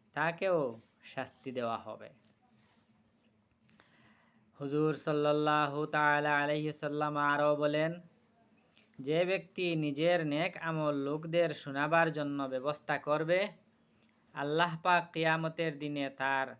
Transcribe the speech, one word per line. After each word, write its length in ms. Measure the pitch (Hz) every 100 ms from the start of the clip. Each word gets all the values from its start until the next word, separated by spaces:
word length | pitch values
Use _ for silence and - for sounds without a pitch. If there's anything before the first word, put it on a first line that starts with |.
| _
তাকেও 680 | 143 160 165 190 170 131 113 _ _
শাস্তি 480 | - 135 123 - 135
দেওয়া 260 | 123 117 110
হবে।" 320 | 110 107 107 - _ _ _ _ _ _ _ _ _ _ _ _ _ _ _ _ - _ _ _ _ _ _ -
হুজুর 340 | 139 151 156
সাল্লাল্লাহু 920 | 135 160 151 147 147 151 151 143 147 151
তাআলা 520 | 151 147 147 151 147
আলাইহি 280 | 147 151 151
ওয়াসাল্লাম 520 | 147 151 147 151 147
আরও 380 | 147 147 147 147
বলেন, 460 | 147 151 160 175 - _ _ _ _ _ _ _ _ -
যে 260 | 135 160 180
ব্যক্তি 500 | 190 165 - 175 160
নিজের 520 | 147 143 165 175 151
নেক 300 | 147 180 165
আমল 380 | 165 160 151 143
লোকদের 540 | 139 156 165 170 165
শোনাবার 600 | 147 143 135 156 165 165
জন্য 320 | 151 143 143
ব্যবস্থা 540 | 131 131 139 147 - 143
করবে, 500 | 147 151 160 180 208 - _ _ _ _ _ _ _
আল্লাহ 440 | 143 143 160 175 160
পাক 300 | 185 175 170
কিয়ামতের 680 | 160 160 160 160 160 165 143
দিনে 300 | 147 143 139
তার 460 | 135 135 135 127